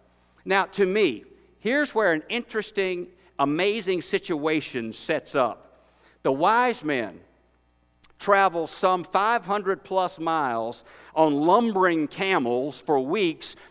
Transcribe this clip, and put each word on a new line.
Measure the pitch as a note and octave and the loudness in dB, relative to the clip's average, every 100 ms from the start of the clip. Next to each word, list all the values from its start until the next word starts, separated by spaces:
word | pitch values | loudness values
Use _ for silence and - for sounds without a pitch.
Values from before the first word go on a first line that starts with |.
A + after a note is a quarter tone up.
| _ _ _ _ | _ _ _ _
Now, | F#3 F#3+ F3+ | -2 0 0
to | - | 0
me, | F#3+ G3+ F#3 G#2+ - - _ _ | 0 2 0 -2 -12 -20 _ _
here's | G#3+ C#4 C#4+ | -2 0 0
where | A3 G3 | 0 2
an | D#3 - | 0 -2
interesting, | A#3 A#3 A3 G3+ - F#3+ F3+ F3 - _ - | -8 -6 -8 -4 -4 -2 -4 -10 -18 _ -2
amazing | C#3 D3+ G3 A3 F#3 F#3 | 0 2 0 0 -2 -4
situation | - F#3+ - D#3 D3+ D#3 - B2+ A#2 | -2 -4 -2 -2 0 0 -2 -6 -6
sets | - - D3+ - | -8 -4 -4 -2
up. | C#3+ A#2+ F#2 - _ _ _ _ _ | 0 0 -2 -14 _ _ _ _ _
The | D3+ | -2
wise | C3+ F3+ A3+ B3 - | 2 2 4 2 -2
men | D3+ C3+ G#2 E2+ - _ _ _ _ _ _ _ _ _ | -4 -4 -4 -10 -20 _ _ _ _ _ _ _ _ _
travel | - G3 F#3+ E3+ D#3 | 2 4 4 0 -6
some | - F#3+ F3+ | -2 0 0
five | D#3+ F#3+ G#3 A#3 | 0 0 0 0
hundred | F3 G3+ F#3 F#3+ | -2 -4 -2 -6
plus | - F#3+ F3+ E3 | -4 -2 -2 -4
miles | E3 D#3+ C3+ A#2 A2+ A#2+ - - - | -4 -2 -2 -2 -4 -8 -18 -20 -6
on | - D#3 | 2 2
lumbering | C#3+ D#3+ G#3 A#3 G3 F#3 E3 D3 | 4 4 4 4 4 2 2 -2
camels | - F#3+ F#3 A#2+ B2 C#3+ - | -2 0 0 0 -2 -4 -6
for | - C#3+ | -2 0
weeks | C4 D#4 F3+ - - - - | 0 0 0 -2 -12 -16 -20